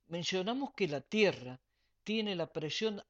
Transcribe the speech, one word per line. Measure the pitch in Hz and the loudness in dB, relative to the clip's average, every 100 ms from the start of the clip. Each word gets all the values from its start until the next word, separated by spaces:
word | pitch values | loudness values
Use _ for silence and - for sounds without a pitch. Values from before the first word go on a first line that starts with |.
| - | -8
mencionamos | 170 165 185 190 262 277 | -4 -2 0 0 -2 -4
que | - 175 | 0 0
la | 143 | 0
Tierra | - 220 196 120 123 127 _ _ _ _ | 0 4 4 4 -8 -14 _ _ _ _
tiene | - 220 214 180 | -4 -2 0 -2
la | 156 | -2
presión | 160 151 - 220 202 | -2 -4 -2 -2 -2